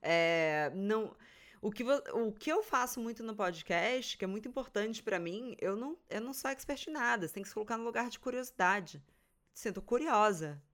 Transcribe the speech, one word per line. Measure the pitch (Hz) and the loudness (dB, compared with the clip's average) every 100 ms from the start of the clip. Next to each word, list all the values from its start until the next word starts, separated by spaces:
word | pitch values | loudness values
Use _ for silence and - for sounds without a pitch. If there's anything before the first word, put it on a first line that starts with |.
É, | - 170 165 165 160 151 151 165 | 4 4 6 4 4 2 0 0
não, | 202 220 214 - - - - - | 0 2 0 -8 -20 -20 -20 -6
o | 214 | -6
que | 208 | -4
vo-, | 240 285 - | 2 2 2
o | - 226 | 0 0
que | 214 - | -2 0
eu | 330 | 0
faço | 427 269 247 254 | 2 0 0 -2
muito | 226 226 | -6 -6
no | 226 | -8
podcast, | 208 190 165 - 170 196 254 254 - | -2 -2 -2 -2 2 2 0 -4 -6
que | 190 | -4
é | |
muito | 202 214 | -4 -4
importante | 254 247 208 214 214 | -6 -4 -2 -2 -4
pra | - 190 | -2 -2
mim, | 170 190 254 - | -2 -4 -8 -4
eu | 185 202 | -2 -2
não, | 262 349 _ | -4 -8 _
eu | 208 | -6
não | 233 | -6
sou | 269 269 | -4 -4
expert | 269 - 277 - | -4 -6 -6 -4
em | |
nada, | 302 240 233 165 | -2 2 2 0
você | - | -6
tem | |
que | 196 | -8
se | - | -6
colocar | 214 226 | -4 -4
no | 233 | -2
lugar | 226 240 | -2 -2
de | - | -4
curiosidade. | - 247 254 - 185 202 170 147 - _ _ _ _ - | -4 -4 -6 2 4 4 -2 -14 -18 _ _ _ _ -6
Assim, | 226 | -6
eu | 196 | -4
tô | |
curiosa | - 240 311 233 214 185 156 143 - | 0 0 4 6 6 4 -2 -8 -16